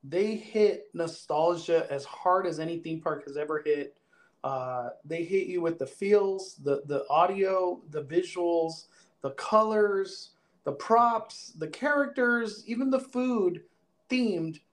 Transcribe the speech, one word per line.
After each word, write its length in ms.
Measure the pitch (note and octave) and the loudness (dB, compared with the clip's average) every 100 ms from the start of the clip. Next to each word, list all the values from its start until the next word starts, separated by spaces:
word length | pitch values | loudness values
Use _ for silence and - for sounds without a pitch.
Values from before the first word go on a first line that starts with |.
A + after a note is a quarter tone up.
They 320 | C#3 E3 G#3+ A3 | -4 -2 0 -2
hit 520 | - G#3+ G#3+ - - | -4 2 4 2 -8
nostalgia 920 | E3 E3 - - D3+ D#3+ F3 - E3 - | -6 -6 -6 -2 2 2 2 2 2 2
as 140 | C#3 - | -6 -6
hard 420 | - F#3 F#3 F#3 | -2 2 4 2
as 120 | D3+ | -4
any 200 | D#3+ E3+ | -4 -6
theme 220 | E3 D#3+ | -6 -4
park 240 | E3 D3 C#3+ | -4 -4 -6
has 100 | C#3+ | -8
ever 240 | D3+ D#3 | -4 -2
hit. 320 | D3+ D3 C#3+ _ _ _ _ _ | 0 0 0 _ _ _ _ _
Uh, 460 | C3+ C3+ B2+ B2+ A#2+ - | -6 -4 -4 -4 -6 -10
they 200 | D3 E3 | -8 -6
hit 240 | E3+ F#3+ F3+ | 0 0 0
you 140 | F3+ | -2
with 180 | E3+ E3 | -2 -2
the 60 | F3 | -6
feels, 720 | - G3 G#3 G3 F#3+ - - | -4 4 4 4 -2 -8 -8
the, 180 | C#3+ C#3 C#3+ | -2 -2 0
the 180 | C#3+ - | -4 2
audio, 720 | D3 F3+ G3 F#3+ F#3+ F3+ F3+ D#3 | 4 4 4 2 2 0 -2 -8
the 120 | D3+ | -10
visuals, 840 | C#3 E3+ F3+ F3+ F3 E3+ E3 D#3+ - _ _ _ | -2 -2 -2 -2 0 2 0 -6 -18 _ _ _
the 100 | C#3 | -8
colors, 1000 | - - G#3+ A3 G#3+ G#3 G3 F#3+ - - _ _ _ | -8 2 4 4 4 2 2 -4 -8 -18 _ _ _
the 80 | - | -8
props, 840 | C#3+ - A3+ A#3+ A3+ - - - D#3 | -8 4 6 6 2 -6 -16 -18 -10
the 100 | D#3 | -10
characters, 960 | - C#4 D4 C4+ - B3 A#3+ A3+ G3+ - | -4 0 0 0 0 2 2 0 -8 -8
even 220 | A#3+ C4+ | -4 0
the 100 | C4 | 0
food 600 | C4 B3 B3+ A#3+ F3+ E3+ - _ _ _ _ | -2 -4 0 2 0 -2 -14 _ _ _ _
themed 500 | B3+ A#3 F3+ D#3+ D#3+ _ | 0 0 0 -4 -8 _